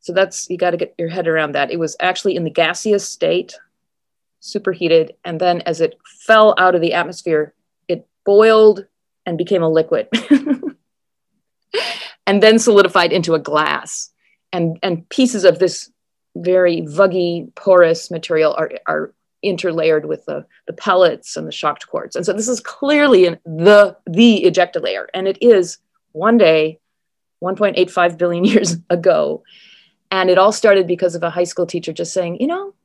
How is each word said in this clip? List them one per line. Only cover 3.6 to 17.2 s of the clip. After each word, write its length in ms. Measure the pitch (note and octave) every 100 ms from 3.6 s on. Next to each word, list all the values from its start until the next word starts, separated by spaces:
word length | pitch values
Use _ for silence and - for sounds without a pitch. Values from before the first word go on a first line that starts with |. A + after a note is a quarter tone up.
| _ _ _ _ _ _ _ _
superheated, 760 | - G#3 G3+ E3+ E3+ E3 D#3+ -
and 160 | F3+ E3
then 220 | F3+ F3
as 180 | - D#3+
it 180 | D#3+ -
fell 500 | _ _ - A3 G#3+ -
out 160 | F#3
of 60 | F3+
the 120 | E3
atmosphere, 640 | F3 E3+ F3+ - D#3 D3+ _ _ _ _
it 180 | F3 _ _
boiled 600 | - G3+ A3 A3 A3 G3 G3+ _ _ _
and 140 | - E3
became 240 | E3+ F#3+
a 60 | E3
liquid, 400 | D#3+ D#3+ - -
<laughs> 180 | A3+ - C#4 D4 C4+ D#4 - _ _ _ _ _ _ _ _ _ G#4+ - - - - -
and 160 | G3+
then 160 | G#3+ A3+
solidified 540 | A#3 G3+ F#3+ F#3+ F3
into 220 | F#3 E3
a 40 | D#3+
glass. 720 | D3 D3+ D3+ D3 - - - _ _ _ _
And, 260 | F3+ E3 E3
and 260 | G3 E3+ -
pieces 360 | - B3+ A#3+
of 140 | F#3 E3
this 320 | F3+ - - _ _ _ _ F3
very 460 | F3 F#3 F3+ E3
vuggy, 720 | E3 D3 G3 F3+